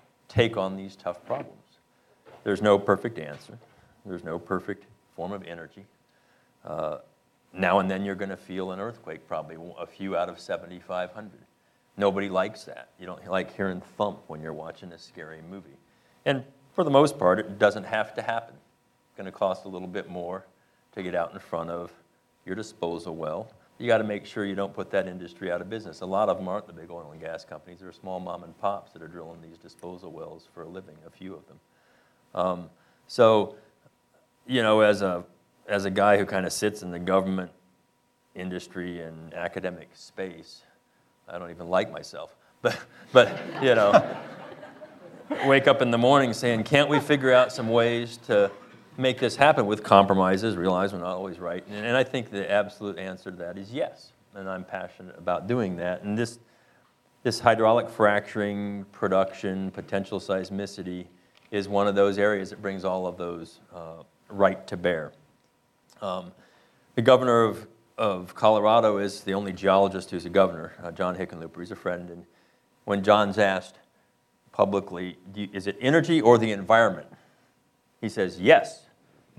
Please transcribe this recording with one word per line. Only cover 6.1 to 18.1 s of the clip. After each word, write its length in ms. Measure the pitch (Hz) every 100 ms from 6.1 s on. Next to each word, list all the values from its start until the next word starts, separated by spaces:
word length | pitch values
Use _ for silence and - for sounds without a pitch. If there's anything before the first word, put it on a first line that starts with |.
| _ _ _ _ _
Uh, 360 | - 80 78 76 - _ _ _ _
now 260 | 92 92 95
and 100 | 95
then 140 | 95
you're 120 | 101 95
gonna 220 | 98 95
feel 340 | - 95 92
an 80 | 92
earthquake, 480 | 107 113 - 80 -
probably 300 | 82 76 82 85 85
a 80 | 85
few 300 | - 98 87
out 140 | 90
of 100 | 85
seventy-five 720 | - 87 85 90 - 90 90
hundred. 300 | 107 107 - _ _ _ _ _ -
Nobody 320 | 101 95 98
likes 340 | 92 98 107
that. 260 | - - - _
You 60 | 90
don't 200 | 90 87
like 280 | 95 - -
hearing 260 | 98 90 - -
thump 220 | 104 - -
when 140 | 78
you're 120 | 80
watching 380 | 76 80 - 92
a 40 | 82
scary 440 | - - 80 80 82
movie. 280 | 98 82 67 _ _ _ _ -
And 180 | 135 123 _ _
for 100 | -
the 60 | 165
most 280 | 139 143 -
part, 220 | 90 95
it 180 | 107 98
doesn't 280 | 104 104 95
have 280 | 110 104